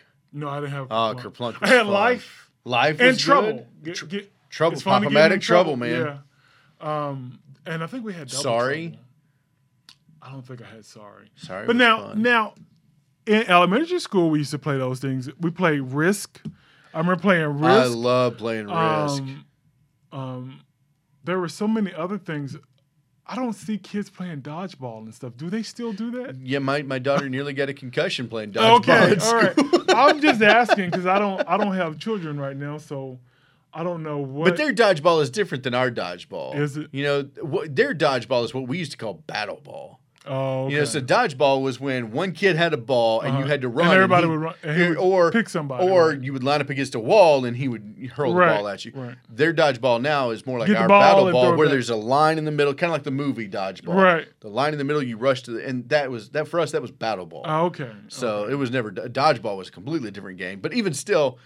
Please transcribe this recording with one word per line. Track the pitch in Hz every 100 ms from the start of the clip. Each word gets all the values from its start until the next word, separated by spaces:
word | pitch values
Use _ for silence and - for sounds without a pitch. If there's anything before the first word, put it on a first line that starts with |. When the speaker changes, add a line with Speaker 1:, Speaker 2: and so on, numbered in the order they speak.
| _ _ _
Speaker 1:
No, | 143 147
I | 143
didn't | 143
have | 143 127
Speaker 2:
Oh, | 113 113 123
Speaker 1:
Kerplunk. | 110 - 120
Speaker 2:
Kerplunk | 113
Speaker 1:
I |
Speaker 2:
was | 208
Speaker 1:
had | 247
Speaker 2:
fun. | 208
Speaker 1:
Life | 202 226 247 - - _ _
Speaker 2:
Life | 123 123 143 156
Speaker 1:
and | 247
Speaker 2:
was | 254
Speaker 1:
Trouble. | - 277 214
Speaker 2:
good. | - - _
Speaker 1:
Get, | 156 175
Speaker 2:
Tr-, | 156
Speaker 1:
get, | 202 - _ _
Speaker 2:
Trouble, | - 165
Speaker 1:
it's | 147
fun | - 127
to | 127
get |
Speaker 2:
Pop-O-Matic | 147 160
Speaker 1:
in | 190
trouble. | - 175 175 127
Speaker 2:
Trouble, |
man. | 120 - 151 143 - _ _ _ _ _
Speaker 1:
Yeah. | 156 151 143
Um, | 135 123 120 135 135
and | 180 165
I | 165
think | 254
we | 220
had | 170 131
Double | 131
Speaker 2:
Sorry. | 139 117 127 156 165
Speaker 1:
Trouble. | - _ _ _ _ _ _ _ _ _ _ _ _
I | 131
don't | 135 127
think | 120
I | 101
had | 110
Sorry. | 104 113 104 101 101 _
Speaker 2:
Sorry | - - -
Speaker 1:
But | 233
Speaker 2:
was |
Speaker 1:
now, | 233 220 202
Speaker 2:
fun. | 214
Speaker 1:
now, | 247 233 208 - - _ _ _ _ _ -
in | 214 226
elementary | 175 180 226 330 359
school, | - 196 165
we | 151
used | 135
to | 147
play | 156 135
those | 127 127
things. | 135 131 127 -
We | 170
played | 165 175 147
Risk. | 127 139 170 208 - - - - _ _ _
I | 160
remember | 175 180
playing | 196 175
Speaker 2:
I | 151 143 139 135
Speaker 1:
Risk. | 127 117
Speaker 2:
love | 120 127 123 117
playing | 113 110 107
Risk. | 165 160 156 147 139
Speaker 1:
Um, | 135 139 - _ _ _ _ _ _
um, | 143 131 127 127 143 _ _ _ _ _ _
there | - 185
were | 165
so | - 208
many | 226 190
other | 170 180 208
things. | - 151 135 131 _ _ _ _ _ _ -
I |
don't | 220 247
see | - 165 208
kids | - 208 202
playing | - 180 147
dodgeball | 135 156 190 135 127 110
and | 110
stuff. | 110 127 117
Do | 170
they | 220
still | 208 - 233
do | 202 233
that? | 247 262 131
Speaker 2:
Yeah, | 131 139
my, | 135 147
my | 139 131
daughter | 131 139 139
nearly | 131 147
got | 139 139
a |
concussion | 139 127 147 185 - 113
playing | 113 107
dodgeball | 98 220 233
Speaker 1:
Okay, | 254 240 170
Speaker 2:
at | 196
Speaker 1:
all | 220
right. | 226 196
Speaker 2:
school. | 294 285 - -
<laughs> | 233
Speaker 1:
I'm | 285 311
just | 302 233
asking | 208 220 233 202 180
'cause | 185 180
I | 196
don't, | 208 190 180
I | 196
don't | 208
have | 190 165 151
children | 220 214 160 147
right | 139 139
now, | 143 151
so | - 139 135 127 _ _ _ _ _
I | 156
don't | 175 165
know | 156 147
what | 135 139
Speaker 2:
But | 175 175
their | 208
dodgeball | 208 214 160 170 160
is | 135
different | 208 190 135
than | 127
our | 123 127
dodgeball. | 110 90 90 - 87 65
Speaker 1:
Is | 143 147 147
it? | 151
Speaker 2:
You | 135
know, | 143 143 143 -
wh-, | 156 165 156
their | 131 277
dodgeball | 165 151 127 107 123
is | 113
what | 131 123
we | 175
used | 143
to | -
call | 113
battle | 82 - 107 104 -
ball. | - 71 - - _ _ 143
Speaker 1:
Oh, | 135 135 131 135
Speaker 2:
You | 147
know, |
Speaker 1:
okay. | 143
Speaker 2:
so | 151
dodgeball | 127 208 233 131 143 135
was | 135 117
when | 139 127 110
one | 123 190
kid | 147 196 160
had | 170
a | 147
ball | 110 123 117 113
and | 135
you | 139
Speaker 1:
Uh-huh. | 143
Speaker 2:
had | 143
to | 127
Speaker 1:
And | 123
Speaker 2:
run. | 170
And |
Speaker 1:
everybody | 190 190 180
Speaker 2:
he, | 165
Speaker 1:
would | 156
run, | 160 -
and | 160 156
he | 175 165
Speaker 2:
or, | 185 185 170
Speaker 1:
would |
pick | 226 -
somebody, | 175 143 127 185
Speaker 2:
or | 185 160
Speaker 1:
right. | 147
Speaker 2:
you | 131
would | 135
line | 131 147
up | 143
against | 135 131 123
a |
wall | 120 214 170 139
and | 123 120
he | 139
would | 113 104 104 123
hurl | - 143
Speaker 1:
Right, | 175 175
Speaker 2:
the | 104
ball | 104
at | 98
you. | 117
Speaker 1:
right. | 131 123 127 _
Speaker 2:
Their | 117 160
dodgeball | 160 151 120 127 117
now | 143 143 123
is | 113
more | 131 123
like | 190
Speaker 1:
Get |
the | 208
Speaker 2:
our | -
Speaker 1:
ball | 202
Speaker 2:
battle | 196 196 185
Speaker 1:
and |
Speaker 2:
ball, | 165
Speaker 1:
throw | 127
it | 143
Speaker 2:
where | 151
Speaker 1:
back. |
Speaker 2:
there's | 135 110
a | 113
line | 110 139 156 160
in |
the | 151
middle, | 147 143
kinda | 139 175
like | 151
the | 147
movie | 135 143 113 104
dodgeball. | 101 98 90 170
Speaker 1:
Right. | 185 185 165 - _
Speaker 2:
The | 107
line | 107 147
in | 151
the |
middle, | 139 151
you | 127 107
rush | 131 127
to | 120
the, | 113
and | 131 127 120
that | 147 135
was, | 117 104
that | 147 151
for | 170
us, | 156
that | 156
was | 120
battle | - 113 95 87
ball. | 82 156
Speaker 1:
Oh, | 156 175
okay. | - 123 104 104
Speaker 2:
So | - 120 104 104
Speaker 1:
Okay. |
Speaker 2:
it | 143
was | 123
never, | 131 107
d-, | 95
dodgeball | 127 131 156 123 107 98
was | 92
a |
completely | - 117 160 107
different | 98 98 90
game. | 92 98
But | 156
even | 233 196
still, | 139 - 175 135 -